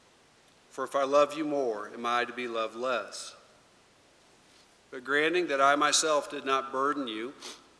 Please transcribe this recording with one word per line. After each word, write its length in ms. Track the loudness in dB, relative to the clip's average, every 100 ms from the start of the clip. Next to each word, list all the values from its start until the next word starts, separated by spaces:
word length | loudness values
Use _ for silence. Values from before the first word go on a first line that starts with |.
| _ _ _ _ _ _ _
For 120 | -10
if 140 | -4 -2
I 80 |
love 320 | 4 4 4 2
you 80 |
more, 460 | -4 -2 -2 -2 -6
am 140 | -8 -2
I 180 | 0
to 80 | -2
be 160 | -4 -6
loved 260 | -4 -4
less? 600 | -4 -2 -2 -4 -12 -16 -18 -20 _ _ _ _ _ _ _ _ _ _ -20 -20 _ _
But 140 | -12
granting 440 | 0 2 4 2 2
that 120 | 4
I 140 | 6
myself 560 | 6 4 4 2 2 0
did 160 | -6 -2
not 260 | -2 -2
burden 340 | -2 0 -2 -4
you, 280 | -6 -8 -12 -18 -18 -20 _